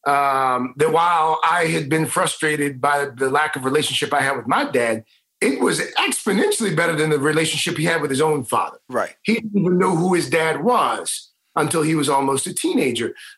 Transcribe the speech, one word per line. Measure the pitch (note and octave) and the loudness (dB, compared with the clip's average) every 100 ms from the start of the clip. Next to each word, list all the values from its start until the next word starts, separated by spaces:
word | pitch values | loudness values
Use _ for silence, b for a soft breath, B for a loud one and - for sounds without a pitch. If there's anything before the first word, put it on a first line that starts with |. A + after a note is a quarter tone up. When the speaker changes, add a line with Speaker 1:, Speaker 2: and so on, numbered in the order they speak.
| C#3+ | 0
Speaker 1:
um, | C#3+ C#3 C3+ C3 B2+ B2+ C3 | 2 2 2 0 0 -4 0
that | D#3 | 2
while | D#3+ E3+ E3+ D#3+ D#3+ | 4 2 2 2 2
I | E3 F3 E3 | 2 2 0
had | E3 C#3 | -2 0
been | D#3+ D#3 | 0 0
frustrated | F3+ E3+ - D#3 D3+ C#3+ C3 | 0 -2 -2 -2 0 -2 0
by | C#3+ C#3+ C#3 | 0 0 -2
the | A#2+ C3 | -2 0
lack | C#3+ D3+ C#3+ | 2 0 -2
of | C3 | 0
relationship | D3 C#3+ - C#3 | 0 0 -2 0
I | C#3+ | 0
had | C3+ C3 | 0 -2
with | A2+ | -2
my | G3+ C#4+ | 0 0
dad, | B2+ A#2 A2 - b _ _ | 0 0 -2 -6 b _ _
it | G#3 C4+ | 0 2
was | - - | 0 0
exponentially | - - - - A3 G3 G#4 G4+ G3+ D#3 | -4 -2 -2 -2 0 0 0 0 0 0
better | E3+ D#3 | 0 0
than | D#3 | 0
the | D3 | 2
relationship | C#3+ D#3 D#3+ D3 - - | 2 0 0 -2 -4 -2
he | |
had | E3 E3 | -2 0
with | C#3+ | -2
his | C3+ | 0
own | D#3 D3 A#2+ | 2 0 0
father. | A#2 E2+ - _ | -2 -2 -10 _
Speaker 2:
Right. | B2 F#2+ - | -4 -4 -6
Speaker 1:
He | - A3+ | -2 -2
didn't | A3 G3+ | 0 0
even | F3 F3+ | 2 2
know | F#3 E3 | 2 2
who | F3+ | 2
his | F3 B2+ | 2 2
dad | E3 D#3+ C#3+ | 0 0 0
was | F#3+ A#3 C3 A2 - - - _ _ - | 2 2 2 -2 -6 -10 -12 _ _ -4
until | D3+ D#3+ | 0 0
he | D3+ D#3+ | 0 0
was | C#3+ | 2
almost | C#3 C3+ C3+ - | 0 0 -2 -4
a | |
teenager. | - E4 D#4 C#3 A#2 A2+ B B | -4 -2 0 0 -2 -6 B B